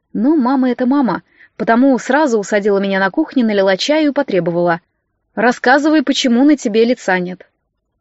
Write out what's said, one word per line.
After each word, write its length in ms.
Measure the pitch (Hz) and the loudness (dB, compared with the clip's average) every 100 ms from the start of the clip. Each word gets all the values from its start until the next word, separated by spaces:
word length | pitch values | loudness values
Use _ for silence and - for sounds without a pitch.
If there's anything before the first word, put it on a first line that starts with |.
| _ | _
Но 240 | 196 247 320 | -4 0 2
мама — 320 | 240 277 254 | 0 0 0
это 140 | 240 247 | 0 0
мама, 360 | 285 233 165 - _ - - | 0 0 -2 -8 _ -18 -8
потому 420 | 220 233 277 247 | 0 2 2 2
сразу 400 | - 269 302 226 | 0 0 0 0
усадила 400 | 190 208 202 196 | -2 -2 0 0
меня 220 | 196 190 | 0 -2
на 100 | 190 | -2
кухне, 320 | 320 311 262 | -2 -2 0
налила 320 | 226 208 190 190 | 0 2 0 0
чаю 360 | - 302 302 | 0 0 0
и 20 | |
потребовала: 680 | 277 277 190 170 170 175 170 _ _ _ _ _ - | -2 -2 -2 -2 -2 -2 -2 _ _ _ _ _ -2
"Рассказывай, 680 | 226 247 240 285 302 311 | -2 0 2 2 2 0
почему 440 | 277 269 262 233 285 | 0 -2 0 2 2
на 100 | 294 | 2
тебе 300 | 240 220 233 | 0 0 0
лица 340 | 247 - 185 | -2 -2 -2
нет". 260 | 180 185 - _ _ _ _ _ | -4 -10 -18 _ _ _ _ _